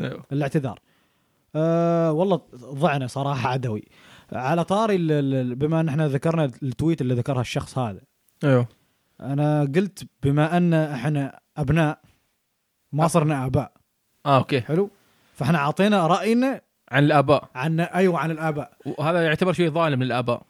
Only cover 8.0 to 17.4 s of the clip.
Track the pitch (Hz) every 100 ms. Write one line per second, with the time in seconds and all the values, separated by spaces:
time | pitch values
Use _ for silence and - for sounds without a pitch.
8 | - _ _ _ 147 127 117 _ _ _
9 | _ - 127 139 147 151 143 147 196 -
10 | 131 _ 139 147 156 175 175 160 156 135
11 | 151 147 135 - _ - 131 160 151 -
12 | _ _ _ _ _ _ _ _ _ 143
13 | 160 175 151 143 131 143 120 _ _ _
14 | _ _ 147 135 - 139 113 160 202 -
15 | _ _ _ - 135 165 143 151 202 208
16 | 160 180 196 233 262 233 - _ _ 131
17 | 147 151 139 143